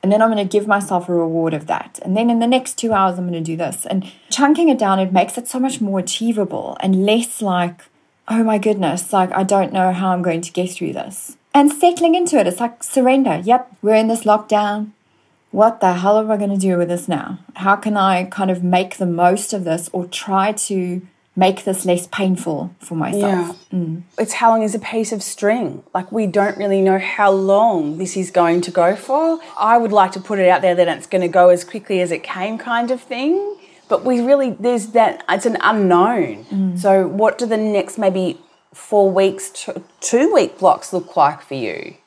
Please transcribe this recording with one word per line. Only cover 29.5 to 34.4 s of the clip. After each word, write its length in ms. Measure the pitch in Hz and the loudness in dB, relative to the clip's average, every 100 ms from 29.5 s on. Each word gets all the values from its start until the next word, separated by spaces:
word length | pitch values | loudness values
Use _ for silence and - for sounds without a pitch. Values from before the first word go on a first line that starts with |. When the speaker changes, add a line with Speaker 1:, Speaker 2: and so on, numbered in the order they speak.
| - | -4
Speaker 2:
I 220 | 214 240 | 2 2
would 140 | 226 | 4
like 180 | 208 185 | 2 2
to 80 | 190 | 0
put 200 | 185 202 | -6 2
it 80 | 180 | 4
out 120 | 180 | 4
there 140 | 185 | 2
that 140 | 175 165 | 2 2
it's 180 | 156 - | 0 -4
gonna 220 | 185 175 | -2 0
go 220 | 180 180 | 6 6
as 120 | 175 | 6
quickly 380 | - 214 - 185 | 0 -14 -4 -2
as 100 | 180 | -2
it 140 | 165 | -4
came 340 | - 185 202 226 | -8 -8 -8 -8
kind 320 | 247 233 240 | -4 -4 -2
of 100 | 254 | -6
thing. 560 | - 247 285 381 403 392 - _ - | -6 -6 -2 -2 -2 -10 -18 _ -4
But 160 | - | -2
we 160 | 254 240 | 0 0
really, 300 | 240 277 | 2 2